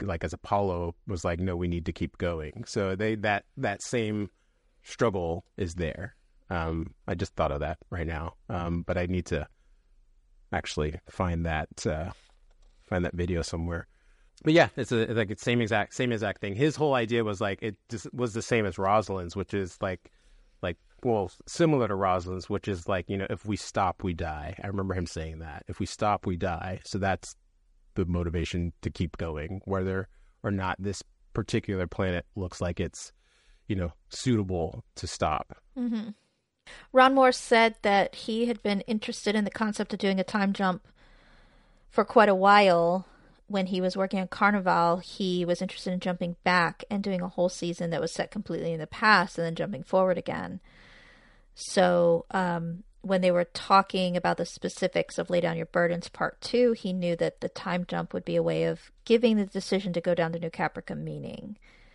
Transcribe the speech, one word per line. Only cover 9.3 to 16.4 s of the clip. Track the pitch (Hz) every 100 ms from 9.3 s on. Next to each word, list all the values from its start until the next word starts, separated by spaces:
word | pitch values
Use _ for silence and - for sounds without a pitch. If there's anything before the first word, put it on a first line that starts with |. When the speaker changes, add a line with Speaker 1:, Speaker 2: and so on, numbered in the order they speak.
| 78 73 _ _ _ _ _ _ _ _ _ -
Speaker 1:
actually | 87 - - 76 82 -
find | - 92 85 85
that, | 78 - - -
uh, | 78 87 - _ _ _ _ - _ -
find | 90
that | 87
video | 87 87 87
somewhere. | 80 85 85 85 - _ _ _ _ -
But | 156
yeah, | 160 131 -
it's | 107
a, | 117
it's | 113
like, | 113 101
it's | 104
same | - 120
exact, | 110 107 101
same | - 127
exact | 113 104 92